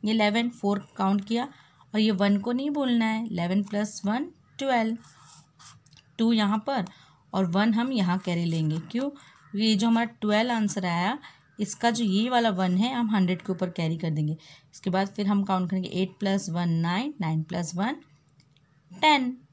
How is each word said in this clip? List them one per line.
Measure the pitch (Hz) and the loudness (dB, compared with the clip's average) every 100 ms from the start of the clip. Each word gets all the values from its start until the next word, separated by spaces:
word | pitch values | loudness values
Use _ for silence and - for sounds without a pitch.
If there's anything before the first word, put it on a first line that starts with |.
ये | 214 | 0
इलेवन, | 226 208 214 240 | 2 2 2 -2
फ़ोर | - 202 202 202 - | -2 0 0 -4 -2
काउंट | 190 202 196 | 0 0 0
किया | 233 277 - - _ - | -4 -4 -10 -20 _ -6
और | 214 | 0
ये | 220 | 2
वन | 196 202 202 | 4 2 2
को | 202 | 0
नहीं | 247 285 | -2 -2
भूलना | 294 269 240 220 | -2 2 2 2
है, | 220 226 | -2 -4
इलेवन | 175 170 190 | -4 0 0
प्लस | 196 202 208 - 196 | 0 -2 -4 -4 -2
वन, | 226 339 - _ _ | -2 -4 -10 _ _
ट्वेल्व। | 269 247 226 233 - - - - _ _ - - _ - _ - | 0 0 0 -4 -10 -20 -20 -20 _ _ -20 -20 _ -20 _ -2
टू | 226 | 2
यहाँ | 233 202 214 214 | 2 2 0 -2
पर | 277 180 - - _ _ | -4 -4 -10 -20 _ _
और | - 190 | -2 0
वन | 180 220 | 2 2
हम | 220 247 | 2 0
यहाँ | 262 180 180 | 0 0 0
कैरी | 180 170 170 | -2 -2 0
लेंगे, | 160 156 160 | 0 0 -2
क्यों? | - 233 277 | -4 -4 -4
क्योंकि | 285 - - - 202 220 | -6 -20 -20 -10 -2 2
ये | 214 | 2
जो | 233 | 4
हमारा | 226 233 - | 2 0 -4
ट्वेल्व | 208 208 240 | 0 2 2
आंसर | 233 208 208 185 | 0 0 -2 -2
आया, | 170 185 277 - - _ - | 0 0 -2 -10 -20 _ -6
इसका | 208 - 233 | -6 0 0
जो | 233 | 0
ये | 226 190 233 | 2 2 2
वाला | 247 233 | 2 2
वन | 185 185 180 | 2 2 2
है, | 233 | 0
हम | 254 233 | 0 0
हंड्रेड | 208 180 180 | 2 2 0
के | - | -4
ऊपर | 180 180 | -4 -4
कैरी | 175 165 165 | -2 -2 -2
कर | 165 | -2
देंगे। | 151 151 160 - - _ | 0 -2 -4 -10 -20 _
इसके | - - | -10 -2
बाद | 180 196 | -2 -2
फिर | 196 202 | -2 0
हम | 202 | 0
काउंट | 196 190 180 | 2 0 0
करेंगे, | 190 185 | -2 -2
एट | 180 190 - | -2 -2 -2
प्लस | 196 196 190 | -2 0 -2
वन | 165 175 | -2 0
नाइन, | 165 165 180 277 294 | 0 0 -2 -4 -4
नाइन | 170 160 | -2 -2
प्लस | 156 175 170 175 | -2 -6 -6 -4
वन | 214 302 - _ _ _ _ _ _ _ _ | -4 -4 -12 _ _ _ _ _ _ _ _
टेन | - 311 285 254 - - | 2 4 6 4 -4 -14